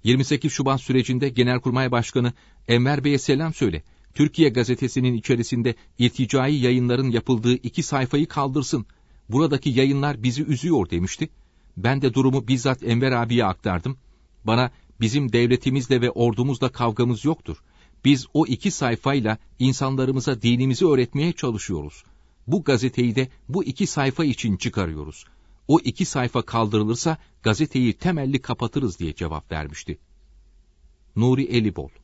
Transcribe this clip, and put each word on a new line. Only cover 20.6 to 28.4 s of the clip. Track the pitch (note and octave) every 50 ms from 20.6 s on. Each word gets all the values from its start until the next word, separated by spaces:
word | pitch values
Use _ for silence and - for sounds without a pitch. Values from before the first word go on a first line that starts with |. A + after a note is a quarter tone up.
| C3 C3+ B2+ - F#3
öğretmeye | E3 C#3+ B2+ A#2+ - - C#3 D3+ F3
çalışıyoruz. | D#3+ - - C3 A2+ G#2 - - F#2 D#2 D2 D2+ - - _ _ - _ _ _ _ _ _
Bu | G#2+ D3+ G3 D3
gazeteyi | - C3+ G#2+ B2 B2+ - - A#2+ A#2+ G#2+
de | C3 C3 C3 - - _ -
bu | C3 G3+ F3+
iki | - C3 - D#3+
sayfa | D#3 - D3+ C#3 C3+ B2+ - E3
için | C#3+ A#2+ - - A2+ G2
çıkarıyoruz. | - - - - G#2+ F#2 E2 D#2 D2+ D2 D#2 - - - _ _ _ _ _ - _ _ -
O | D3 E3
iki | - B2+ - - F#3+
sayfa | - - C#3 B2 A#2+ - B2
kaldırılırsa | - - - A#2 A2+ G#2 A2 G#2+ G#2+ G#2+ A#2+ B2 - E3 D#3+ - - _ _ _
gazeteyi | - A2+ G#2+ G#2+ D#3 D3+ - C3 B2+ A2+
temelli | G#2 _ - F3+ F3+ D3+ C#3 C3+ C#3+ C3